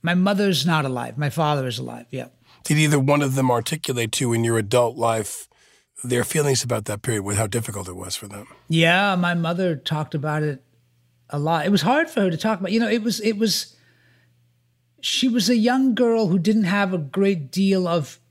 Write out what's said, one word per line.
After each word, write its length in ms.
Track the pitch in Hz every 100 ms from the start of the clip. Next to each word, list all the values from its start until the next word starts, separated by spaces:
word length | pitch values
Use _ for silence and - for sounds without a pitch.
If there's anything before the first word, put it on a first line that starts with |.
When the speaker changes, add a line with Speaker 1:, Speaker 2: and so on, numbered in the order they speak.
Speaker 1:
My 140 | 165 180
mother's 500 | 185 202 202 160 156
not 180 | 156
alive. 340 | 139 123 123 117
My 120 | 143
father 380 | 160 151 147 131
is 100 | 117
alive, 300 | 123 120 -
yeah. 200 | 135 - _ _ _
Speaker 2:
Did 160 | - 151
either 200 | 151 147
one 220 | 135 143
of 140 | 139 135
them 160 | 131
articulate 600 | 120 113 156 - 123 113
to 120 | - 127
you 80 |
in 100 | 117
your 140 | 117 113
adult 400 | 101 123 120 120
life 500 | 117 113 104 - - _ _ _ _ -
their 200 | 123 123
feelings 400 | 120 156 143 131
about 220 | 120 117 104
that 180 | 104
period, 180 | - 110
with 160 | 98 104
how 80 | 107
difficult 420 | 117 110 107 92
it 80 | 90
was 200 | 92 -
for 120 | 101
them? 200 | 101 101 - _
Speaker 1:
Yeah, 480 | 165 165 180 202 185
my 200 | 175 170
mother 400 | 165 175 185 147
talked 400 | - 151 151 156
about 260 | 151 151
it 220 | 151 135 _ _ _ _ _ _ _
a 80 | 143
lot. 300 | 151 165 151
It 40 |
was 120 | 202
hard 260 | 156 277 330
for 120 | 254
her 100 | 190
to 60 | 160
talk 220 | 220 202
about. 120 | 180
You 80 | 220
know, 100 | 226
it 140 | 226
was, 160 | 214 202
it 180 | 214 208
was, 380 | 220 - - _ _ _ _ _ _ _ _ _ _ _ _ _
she 260 | - - 262
was 220 | 240 185
a 60 | 240
young 380 | 226 254 269
girl 340 | 214 240 226 208
who 120 | 185
didn't 240 | 165 220
have 300 | 185 202 196
a 40 | 180
great 540 | 143 190 196 185 135
deal 360 | 180 196 190 180
of 320 | 170 135 - _